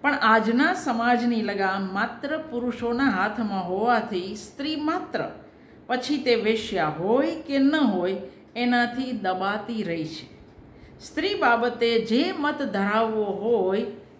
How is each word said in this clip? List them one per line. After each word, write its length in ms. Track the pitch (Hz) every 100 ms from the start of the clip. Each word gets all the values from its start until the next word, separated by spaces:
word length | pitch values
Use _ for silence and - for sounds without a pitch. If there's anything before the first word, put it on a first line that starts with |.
પણ 140 | 285
આજના 600 | 269 220 220 208 233 311
સમાજની 680 | 370 294 226 233 240 240 233
લગામ 460 | 202 196 190 196 190
માત્ર 460 | 196 226 - 277 311
પુરુષોના 720 | - 240 247 233 233 240 269
હાથમાં 580 | 190 202 214 214 196 175
હોવાથી 680 | 185 233 233 - 185 185 208
સ્ત્રી 400 | - - 285 311
માત્ર, 480 | 302 349 - 196 - - - - - - -
પછી 320 | 247 247 294
તે 160 | 254
વેશ્યા 540 | 226 202 226 - 190 156
હોય 460 | 147 185 240 320
કે 240 | 320 - 277
ન 160 | 277
હોય, 420 | 311 254 185 175 190 - - - 226
એનાથી 560 | 247 247 240 247 254
દબાતી 680 | 220 190 185 196 214 208 226
રહી 220 | 180 170
છે. 220 | 156 156 - - - - - - - -
સ્ત્રી 360 | - - 359
બાબતે 680 | 415 262 233 240 233 233 226
જે 300 | - 226 349 359
મત 240 | 294 294
ધરાવવો 600 | 269 196 202 214 226 220
હોય 640 | 202 180 214 233 185 196 240 - -